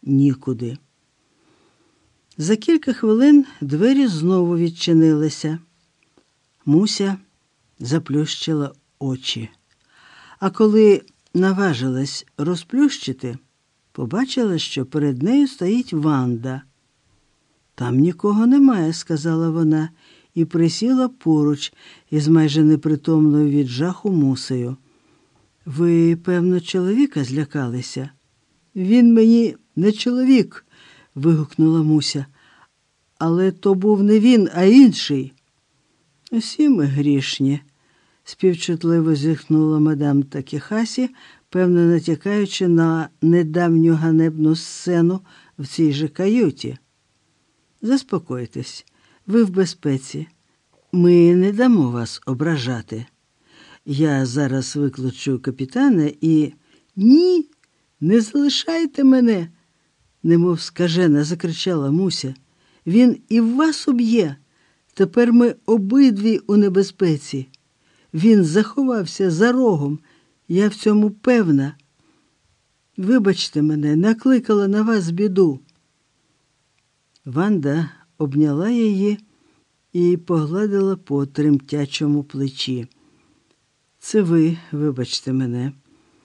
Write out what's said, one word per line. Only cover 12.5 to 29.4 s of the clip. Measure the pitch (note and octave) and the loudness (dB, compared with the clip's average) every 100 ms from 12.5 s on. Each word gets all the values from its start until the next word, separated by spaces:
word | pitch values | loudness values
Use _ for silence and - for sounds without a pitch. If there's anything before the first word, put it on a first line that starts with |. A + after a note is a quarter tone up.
| E3+ - B3 C#4+ - - C3 B2+ B2+ _ _ _ _ _ | -6 -6 -2 -2 -2 -10 -10 -10 -14 _ _ _ _ _
побачила, | - A#2 F3+ C4 - A3 E3 | -12 -6 -4 -4 -2 -2 -2
що | - C#3+ B2+ | -6 -8 -6
перед | D3+ D3 B2 | -4 -2 -2
нею | E3 C4+ C#4 | 0 2 0
стоїть | - F3+ A#3 A#3+ | -2 -4 -4 -4
Ванда. | D#3+ D#3 C#3 B2 A#2+ B2+ C3 - _ _ _ _ _ _ _ _ _ _ | -4 -2 0 -2 -4 -8 -12 -14 _ _ _ _ _ _ _ _ _ _
«Там | - B2 B2+ | -10 -4 0
нікого | E3 F3 G#3 G#3 A#3 | 0 -2 -2 0 2
немає», | C#4 C4+ G#3+ D#3+ | 4 4 2 -2
сказала | E3 - D#3+ D#3+ D#3+ E3 | -6 -6 -6 -4 -2 -2
вона | D#3+ D#3 D#3 D#3+ _ _ _ _ | -2 0 0 -4 _ _ _ _
і | E3+ | -4
присіла | E3 E3 E3 - A#3 C4 B3+ | -2 0 0 0 -2 0 -2
поруч | - E3 D#3 D3 C#3+ - _ - - - | -4 -2 0 0 -2 -8 _ -20 -20 -6
із | D3+ D3 | -2 2
майже | E3 D#3 D3+ | 4 4 4
непритомною | D3+ D3+ D3+ D3 E3 D#3+ D3+ D3 D3 | 4 2 0 -4 0 2 2 2 2
від | C#3+ C3 | 0 -2
жаху | A#2+ E3+ F3+ G#3 | -4 -6 -4 -2
Мусею. | F3+ C3+ B2+ - B2+ A#2+ C3+ _ _ _ _ _ _ _ _ E3+ | 0 0 -2 -4 -6 -6 -10 _ _ _ _ _ _ _ _ -10
«Ви, | C#3 F3 E3+ E3 E3 | -2 0 2 2 0
певно, | F3 F3+ F3+ F3+ | -2 -2 0 -2
чоловіка | E3+ F#3 F3+ A3+ C#4+ D#3 | -2 -4 -2 0 0 -2
злякалися?» | B2 C3+ C#3+ D3 B2+ B2 B2 C3 C#3 _ _ _ _ _ _ G3 | -4 -4 -6 -6 -6 -8 -10 -12 -12 _ _ _ _ _ _ -6
«Він | F#3 A#3+ A#3 | 2 4 6
мені | A3+ A3+ A#3 | 6 6 4